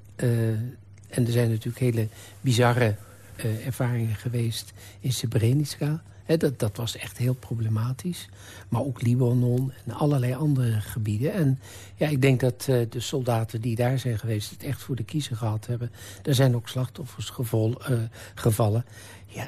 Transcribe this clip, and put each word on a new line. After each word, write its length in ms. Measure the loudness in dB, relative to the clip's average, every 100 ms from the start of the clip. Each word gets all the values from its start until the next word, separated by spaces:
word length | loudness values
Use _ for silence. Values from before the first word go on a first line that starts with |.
| -18
Eh, 340 | -2 2 2 2
en 760 | 0 -4 -10 -20 -20 -6 0
er 60 | 2
zijn 180 | 4 2
natuurlijk 300 | 0 -4 0
hele 280 | 0 2 -2 -6 -20 -2
bizarre, 540 | 2 6 6 6 2 2 -8 -20 -18
eh, 300 | -6 -4 -2
ervaringen 500 | -4 -2 0 0 0
geweest 580 | -2 -4 -2 -2 -4 -10 -18 -20 -6
in 140 | -4
Srebrenica. 880 | -2 0 2 4 4 0 -2 -2 -2 -6 -10
Hè, 140 | 0 2
dat, 220 | 2 0
dat 180 | -2 -2
was 200 | -6 -6
echt 200 | -10 -2
heel 160 | -2
problematisch. 960 | -2 -4 -4 0 0 -2 -4 -6 -8 -12 -18 -18 -18 -4
Maar 120 | -2
ook 200 | -2 0
Libanon 680 | 2 4 4 4 4 2 0 -6
en 60 | -10
allerlei 400 | 0 2 2 2
andere 480 | 0 2 2 2 0
gebieden. 520 | -2 -4 -2 0 0
En 260 | 2 2 2 -4 -18 -18
ja, 120 | -2 0
ik 140 | 4
denk 180 | 4 6
dat, 260 | 2 0 2
eh, 100 | 2 2
de 100 | -4
soldaten 640 | -4 -2 2 0 0 -2
die 140 | -2
daar 240 | 2 2 2
zijn 200 | 0 -2
geweest... 300 | -2 -2 -4
het 140 | -8
echt 180 | -6 -6
voor 140 | -4
de 80 | -6
kiezer 320 | -2 -4 -4
gehad 320 | -4 -2 -2 -4
hebben. 240 | -4 -6 -10 -18 -6
Er 120 | 2
zijn 200 | 6 6
ook 140 | 4 0
slachtoffers 600 | -4 -4 -6 -12 -10 -8
gevol-, 520 | -6 0 2 2 0
eh, 160 | 0 0 -2 -8 -16
gevallen. 500 | 0 2 4 2 2 -2 -12 -20 -20
Ja, 200 | -16 -12